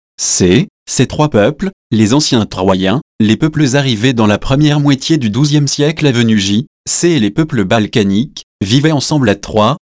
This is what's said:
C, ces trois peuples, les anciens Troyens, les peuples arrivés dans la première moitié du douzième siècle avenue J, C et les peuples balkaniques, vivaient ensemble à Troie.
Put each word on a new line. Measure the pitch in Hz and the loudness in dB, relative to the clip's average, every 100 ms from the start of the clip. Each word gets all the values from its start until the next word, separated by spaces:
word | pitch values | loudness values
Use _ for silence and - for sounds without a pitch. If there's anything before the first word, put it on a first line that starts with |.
| _ - | _ -8
C, | - - 90 107 202 _ - | -4 0 2 2 0 _ -10
ces | - 113 | -4 -2
trois | - 151 | 0 0
peuples, | - 110 - 190 - - | 2 0 -2 -8 -8 -4
les | 110 104 | 0 2
anciens | 143 151 123 104 | 2 2 0 -2
Troyens, | 92 95 95 95 127 - - | -2 0 0 0 -2 -6 -2
les | 107 110 | 0 2
peuples | 156 151 139 139 | 0 0 0 0
arrivés | 135 104 127 | 0 0 0
dans | 117 107 | 2 2
la | 104 | 0
première | - 139 151 147 | 0 2 2 2
moitié | 143 135 - 156 | 0 0 0 0
du | 113 | 0
douzième | 110 147 147 139 | 0 0 2 0
siècle | - 147 160 147 | 0 -2 0 -2
avenue | 120 117 107 | 0 2 2
J, | 98 104 147 _ - | 0 -2 -4 _ -6
C | - 175 | -2 0
et | 156 | 2
les | 104 | 0
peuples | - 160 120 | -2 -2 -2
balkaniques, | 92 117 101 123 101 98 143 - - - | 0 0 0 0 0 0 -2 -8 -20 -8
vivaient | 98 135 156 | 0 2 2
ensemble | 143 - 151 113 | 0 -2 0 0
à | 98 | -2
Troie. | - 107 110 160 _ | -2 0 0 -2 _